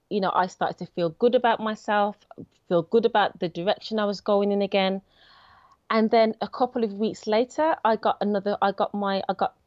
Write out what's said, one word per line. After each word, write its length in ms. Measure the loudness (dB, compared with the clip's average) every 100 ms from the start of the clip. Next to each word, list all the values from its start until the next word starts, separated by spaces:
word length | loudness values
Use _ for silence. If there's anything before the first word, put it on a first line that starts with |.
| _
You 120 | -2
know, 100 | 0
I 140 | 0 -2
started 300 | -2 -6 -4
to 120 | -10
feel 160 | -4 -4
good 260 | 0 2 2
about 240 | 2 0
myself, 560 | -2 -6 -2 0 0 -2 _ -20 -20 _ _
feel 160 | 0
good 220 | 2 2 2
about 340 | 2 0 -2
the 100 | -6
direction 500 | -4 -4 -4 -4 -4
I 60 | -2
was 160 | -4
going 300 | 0 2 2
in 100 | 0
again. 400 | 0 0 0 -2 -10 _ _ -20 -20 -20 _ _ -2
And 200 | 0 4
then 260 | 4 2 0
a 60 | -8
couple 360 | -2 -2 -2
of 100 | -4
weeks 340 | -2 -4 -4 -2
later, 480 | 0 0 0 0 2
I 140 | 0 0
got 200 | 0 -2
another, 360 | -2 -2 -2 0
I 100 | -2
got 220 | 0 -4
my, 280 | -2 -4 -2 -4
I 60 |
got 220 | -2 -4 -6